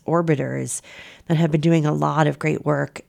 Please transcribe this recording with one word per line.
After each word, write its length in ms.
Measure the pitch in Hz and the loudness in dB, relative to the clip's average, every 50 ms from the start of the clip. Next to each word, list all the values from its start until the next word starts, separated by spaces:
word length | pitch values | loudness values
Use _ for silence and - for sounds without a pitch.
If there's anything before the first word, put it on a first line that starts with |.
| - | -6
orbiters 760 | - 156 170 175 165 156 131 139 127 131 135 131 123 - - - - - - - - - - _ | -2 -2 0 0 0 0 -2 -2 -6 -6 -6 -6 -6 -8 -10 -12 -16 -20 -20 -20 -20 -20 -20 _
that 120 | - 170 156 | -2 0 2
have 120 | 170 156 | 2 2
been 120 | 156 160 | 2 2
doing 260 | 147 170 165 165 147 151 | 4 4 4 4 2 2
a 60 | 151 | 0
lot 340 | 147 147 151 143 151 156 147 | 0 -2 -2 2 2 2 2
of 100 | 143 - | 0 -2
great 260 | - 156 156 - - | -4 -4 -4 -2 -2
work 360 | 151 147 139 143 139 - - - | -2 -2 -2 -2 -6 -8 -16 -20